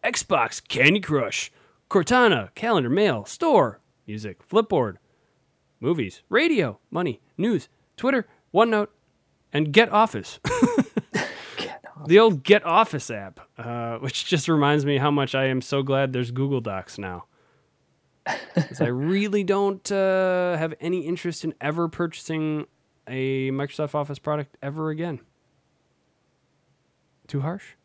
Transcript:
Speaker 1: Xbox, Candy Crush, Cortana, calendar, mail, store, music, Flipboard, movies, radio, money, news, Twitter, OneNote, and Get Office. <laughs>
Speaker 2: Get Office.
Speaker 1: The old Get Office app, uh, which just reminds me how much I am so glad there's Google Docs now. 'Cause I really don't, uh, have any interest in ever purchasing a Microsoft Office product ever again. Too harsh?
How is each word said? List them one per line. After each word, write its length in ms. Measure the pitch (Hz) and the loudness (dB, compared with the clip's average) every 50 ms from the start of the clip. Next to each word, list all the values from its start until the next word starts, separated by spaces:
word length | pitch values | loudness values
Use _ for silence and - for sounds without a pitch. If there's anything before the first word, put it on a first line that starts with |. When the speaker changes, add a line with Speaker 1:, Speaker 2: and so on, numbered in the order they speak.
| - | -4
Speaker 1:
Xbox, 560 | 240 247 - - - 190 139 113 107 - - _ | -4 -4 -4 -2 0 0 0 0 -2 -4 -10 _
Candy 340 | _ - 120 131 147 185 208 | _ 0 4 6 6 6 4
Crush, 500 | 185 - 151 139 117 98 - - - - _ _ _ _ _ _ _ _ | 0 -2 -2 -2 -2 -2 -4 -8 -8 -10 _ _ _ _ _ _ _ _
Cortana, 640 | - 196 160 - 247 254 247 220 175 120 101 - _ | 0 2 2 4 4 4 6 6 4 2 -2 -8 _
calendar, 360 | - - 233 220 170 127 117 | -6 -2 2 2 2 2 2
mail, 340 | 143 190 214 196 131 107 101 | 2 2 4 2 2 0 -4
store, 560 | - - - 339 330 277 196 139 113 104 - _ _ _ _ _ | -8 -6 -2 2 4 6 6 4 4 0 -10 _ _ _ _ _
music, 400 | - 107 107 107 104 90 _ _ | -12 -12 -10 -10 -10 -12 _ _
Flipboard, 500 | _ 180 214 220 - 202 151 123 104 90 - _ _ _ _ _ _ _ _ _ _ _ _ _ _ _ _ | _ 0 0 2 2 0 0 0 0 -6 -12 _ _ _ _ _ _ _ _ _ _ _ _ _ _ _ _
movies, 400 | 117 135 175 156 113 95 - - _ _ | -2 -2 0 0 -2 -6 -8 -16 _ _
radio, 500 | - 240 311 339 311 226 160 117 101 _ _ _ | 0 2 2 4 2 2 0 -2 -4 _ _ _
money, 320 | - 165 180 156 117 - _ _ _ - | -6 -4 -4 -4 -6 -8 _ _ _ -4
news, 320 | 175 233 220 147 - _ _ _ _ _ _ | -2 0 0 -2 -4 _ _ _ _ _ _
Twitter, 320 | - - 254 277 247 - _ _ _ _ _ | -4 -2 0 0 0 -2 _ _ _ _ _
OneNote, 360 | - 185 226 233 220 214 208 - _ _ _ _ _ _ _ _ _ _ _ _ - | 2 2 4 4 2 0 -2 -4 _ _ _ _ _ _ _ _ _ _ _ _ -2
and 180 | 147 156 151 | 0 0 4
Get 180 | 143 214 233 226 | 4 4 4 6
Office. 480 | - 208 226 214 - 107 95 - - - | 4 4 4 4 0 -8 -10 -10 -16 -10
<laughs> 1120 | - - 494 494 - 480 480 - - - _ - - _ - - - - - - - - - | -6 -4 2 2 2 4 4 0 0 0 _ -8 -8 _ -6 -6 -4 -4 -10 -14 -16 -14 -10
Speaker 2:
Get 260 | - - - - - - - - | -10 -10 -10 -10 -14 -18 -20 -18
Office. 100 | - 147 | -12 0
Speaker 1:
The 120 | 151 170 208 | 6 8 8
old 240 | 226 226 185 139 | 8 8 4 2
Get 200 | - - 202 208 - | 4 4 4 4 6
Office 440 | 175 165 196 220 - - 135 - - | 4 4 4 4 4 -2 -8 -6 -6
app, 300 | 117 104 98 95 - - - _ _ | -8 -8 -10 -12 -16 -20 -20 _ _
uh, 400 | - 113 117 120 120 117 117 113 113 | -14 -10 -8 -8 -6 -6 -6 -8 -6
which 260 | 135 131 - - - | -6 -6 -6 -6 -2
just 220 | - 180 156 - 170 | -2 -2 0 2 2
reminds 340 | 165 151 143 143 147 151 139 | 4 4 4 4 4 2 2
me 140 | 143 143 139 | 2 0 2
how 120 | 135 147 | 2 2
much 240 | 147 143 135 127 - | 2 2 0 0 0
I 120 | 135 135 | 0 0
am 160 | 131 131 131 | 2 0 -2
so 200 | 120 - 143 139 | -2 -2 -2 -2
glad 300 | 135 135 135 135 139 135 | 0 0 0 0 0 0
there's 180 | 127 123 123 117 | -2 -4 -4 -4
Google 300 | 123 127 135 139 139 127 | -2 -4 -2 -2 -2 -4
Docs 380 | 113 110 98 95 90 - - - | -4 -4 -8 -8 -10 -12 -12 -10
now. 260 | 101 92 90 87 - _ _ _ _ _ _ _ _ _ _ _ _ _ _ _ _ _ _ _ _ - - - - - - | -8 -8 -8 -10 -14 _ _ _ _ _ _ _ _ _ _ _ _ _ _ _ _ _ _ _ _ -8 -8 -8 -10 -6 -4
'Cause 280 | 175 147 - - - | -4 -4 -4 -4 -2
I 60 | - 120 | -2 -2
really 540 | 123 127 143 165 190 196 208 214 190 208 | 0 -2 -2 0 0 0 0 0 0 -2
don't, 480 | 196 180 196 196 202 196 196 185 _ - | 0 0 0 2 2 0 -2 -4 _ -4
uh, 680 | 202 196 190 190 190 190 190 185 185 180 180 180 175 156 | 0 0 2 2 2 2 2 2 2 0 0 0 0 -2
have 160 | 160 160 156 _ | -2 -4 -6 _
any 260 | - 170 180 185 143 | -4 -4 -4 -2 -2
interest 360 | 156 180 170 - 214 170 - | -4 -6 -4 -4 -6 -6 -4
in 120 | - 160 - _ | -8 -8 -8 _
ever 300 | 139 147 156 170 170 165 | -4 -4 -2 0 -2 -4
purchasing 800 | - - 175 165 - - - - 160 156 156 156 151 151 - _ _ _ _ _ _ _ _ | -2 -4 -4 -4 -4 -10 -8 -6 -4 -2 -2 -2 -2 -4 -6 _ _ _ _ _ _ _ _
a 440 | - 127 131 131 135 135 131 131 135 | -8 -6 -4 -2 -2 -2 -2 -2 -2
Microsoft 440 | 135 135 143 - - - 156 143 - | -2 -4 -4 -6 -4 -6 -6 -2 -2
Office 240 | 147 143 143 143 - | -4 -4 -4 -8 -8
product 400 | - 151 151 151 143 _ _ _ | -4 -4 -4 -4 -4 _ _ _
ever 280 | - 139 147 156 156 156 | -12 -10 -6 -6 -6 -4
again. 300 | 151 156 165 170 151 - _ _ _ _ _ _ _ _ _ _ _ _ _ _ _ _ _ _ _ _ _ _ _ _ _ _ _ _ _ _ _ _ _ _ _ _ _ _ _ _ _ | -4 -4 -6 -6 -6 -10 _ _ _ _ _ _ _ _ _ _ _ _ _ _ _ _ _ _ _ _ _ _ _ _ _ _ _ _ _ _ _ _ _ _ _ _ _ _ _ _ _
Too 140 | - - 139 | -6 -6 -4
harsh? 240 | 135 156 180 196 - - - _ | -4 -4 -6 -8 -14 -20 -20 _